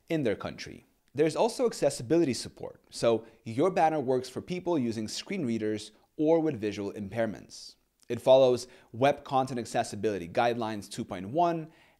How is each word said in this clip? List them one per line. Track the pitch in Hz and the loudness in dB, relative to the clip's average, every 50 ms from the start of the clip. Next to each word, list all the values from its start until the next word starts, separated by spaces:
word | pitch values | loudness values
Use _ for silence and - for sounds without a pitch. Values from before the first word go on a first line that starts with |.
| _ - | _ -4
in | 165 156 135 | -2 0 2
their | 107 95 | 0 0
country. | - - 82 - - - - - - - _ _ _ _ _ - | -2 -4 -8 -10 -10 -14 -16 -16 -18 -20 _ _ _ _ _ 0
There's | 135 160 156 151 | 2 2 2 2
also | 151 202 233 233 - 247 | 2 0 0 2 0 -2
accessibility | 226 - - 160 139 - - 123 113 160 170 170 135 110 | -2 0 0 0 0 0 -2 -2 2 2 4 4 2 0
support, | - - - - - - - - _ _ _ | -2 -6 -10 -12 -14 -14 -14 -14 _ _ _
so | - - 117 117 113 110 - - - _ - | -6 0 2 2 2 2 0 -6 -20 _ -12
your | 117 110 127 165 190 | -6 -2 0 0 2
banner | 175 190 160 160 156 151 | 2 4 2 2 2 0
works | 120 127 131 127 123 - | 0 0 0 0 -2 -4
for | - 107 | -8 -10
people | - - 180 175 - 175 175 143 | -8 -6 -6 -4 -2 0 0 2
using | 120 117 107 113 110 | 0 0 -2 -4 -6
screen | 101 - - - - 196 190 147 | -6 -8 -8 -8 -6 -4 -4 -2
readers | 117 113 107 107 107 107 104 - - - _ _ _ _ | -2 -2 -2 -2 -2 -4 -4 -6 -12 -18 _ _ _ _
or | - 151 156 165 165 | 0 2 4 4 4
with | 156 160 135 104 | 4 2 -2 -2
visual | 107 104 95 104 101 98 - | -4 -4 -4 -4 -6 -6 -6
impairments. | 107 104 98 113 117 113 110 82 58 50 - - - - - - _ _ _ _ _ _ - | -8 -10 -6 -2 -2 -2 -2 -4 -8 -14 -18 -20 -20 -20 -20 -20 _ _ _ _ _ _ -8
It | 120 117 | -8 0
follows | - 135 131 135 135 127 123 120 - - - - - _ | 6 8 8 8 8 6 4 2 -2 -8 -16 -20 -20 _
Web | - 110 131 143 - - - | -2 2 2 2 2 2 -2
Content | - 175 165 131 127 135 120 | -2 0 0 0 0 -4 -6
Accessibility | 110 - - 123 113 - 113 104 104 110 101 90 85 | -6 -2 -2 -2 -2 -2 -4 -2 -2 0 0 -2 -4
Guidelines | 82 101 123 120 120 117 120 117 110 110 104 98 - | -2 0 2 2 2 2 0 -2 -4 -6 -8 -10 -10
two | - - 110 | -8 -8 -8
point | - 107 90 95 98 | -6 -8 -8 -8 -4
one | 131 165 175 170 165 165 156 160 - _ _ _ _ | 0 2 2 2 2 -2 -6 -10 -16 _ _ _ _